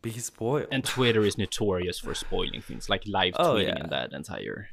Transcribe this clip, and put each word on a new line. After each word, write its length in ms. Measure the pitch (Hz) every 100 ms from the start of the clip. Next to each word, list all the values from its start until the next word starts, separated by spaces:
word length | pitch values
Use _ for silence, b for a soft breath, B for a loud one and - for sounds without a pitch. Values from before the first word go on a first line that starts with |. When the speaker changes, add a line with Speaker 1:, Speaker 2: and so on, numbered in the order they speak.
Speaker 1:
be 120 | 117
spoiled." 560 | 113 117 - 113 147 -
Speaker 2:
And 100 | 135
Twitter 380 | - - 123 113
is 120 | 104 92
notorious 640 | 98 - 104 90 90 90
for 160 | -
spoiling 480 | - - 90 87 -
things, 260 | - 60 -
like, 140 | 98 -
live 280 | 95 92 92
Speaker 1:
Oh, 160 | 170
Speaker 2:
tweeting 120 | 120 95 -
Speaker 1:
yeah. 60 |
Speaker 2:
and 80 | -
that 220 | 69 60
entire 560 | 71 - - 50 - -